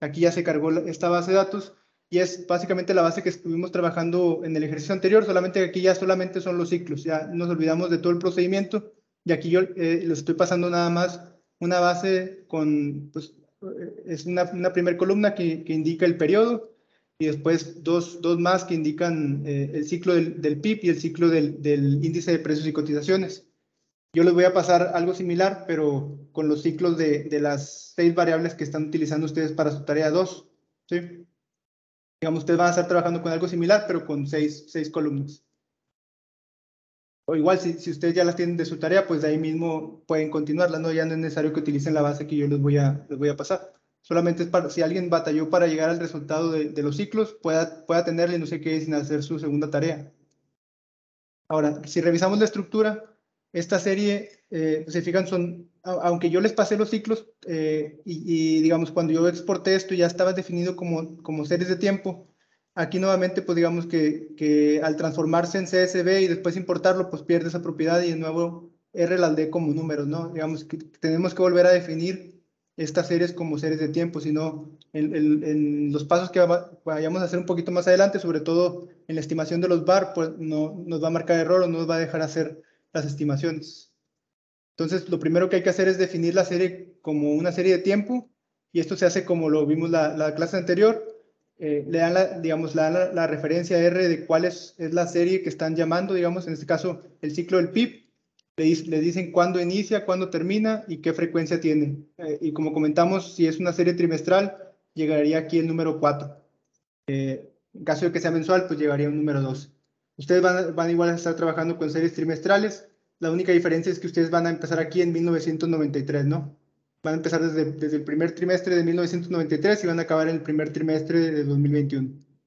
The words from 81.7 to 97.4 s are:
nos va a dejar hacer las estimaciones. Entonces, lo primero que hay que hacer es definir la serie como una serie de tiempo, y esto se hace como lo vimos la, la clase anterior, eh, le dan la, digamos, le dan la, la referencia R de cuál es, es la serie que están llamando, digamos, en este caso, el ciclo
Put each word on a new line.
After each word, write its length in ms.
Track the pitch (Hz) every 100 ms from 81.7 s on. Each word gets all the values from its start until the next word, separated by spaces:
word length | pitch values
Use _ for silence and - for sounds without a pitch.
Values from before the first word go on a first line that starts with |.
| 165
nos 100 | 165
va 60 |
a 60 | 165
dejar 200 | 160 165
hacer 440 | 156 160 151 - _ _ _
las 120 | 160 143
estimaciones. 840 | 143 147 139 165 156 - - - _ _ _ _ _ _ _ _ -
Entonces, 320 | 160 180 -
lo 120 | 170
primero 280 | 180 170 180
que 80 | 185
hay 60 |
que 80 | 185
hacer 160 | 180 190
es 120 | 185
definir 360 | 185 165 170
la 100 | 185
serie 520 | 175 175 185 - - _
como 340 | - 151 147
una 180 | 151 175
serie 240 | 175 185 180
de 60 |
tiempo, 460 | 185 208 208 247 - _ _ _ _
y 80 | 170
esto 160 | 160 -
se 100 | 180
hace 180 | 180
como 260 | 180 170 160
lo 160 | 151 147
vimos 240 | 160 165
la, 260 | 165 151 151
la 180 | 156
clase 220 | 151 165 196
anterior, 480 | 170 180 214 226 - - _ _ _ _
eh, 260 | 156 147 -
le 100 | 165
dan 160 | 165
la, 260 | 180 190 170
digamos, 340 | 160 156 160
le 80 | 156
dan 120 | 156
la, 180 | 175 185
la 140 | 175 160
referencia 500 | 147 151 170 170 175
R 300 | 170 180 180
de 180 | 160 -
cuál 180 | 160
es, 300 | 175 - - -
es 140 | 160
la 120 | 170 170
serie 360 | 170 175 185
que 60 | 180
están 280 | - 160 160
llamando, 380 | 160 170 190
digamos, 340 | 185 170 180 165
en 60 |
este 120 | 151 143
caso, 360 | 170 185 165 - _
el 120 | 151
ciclo 260 | 151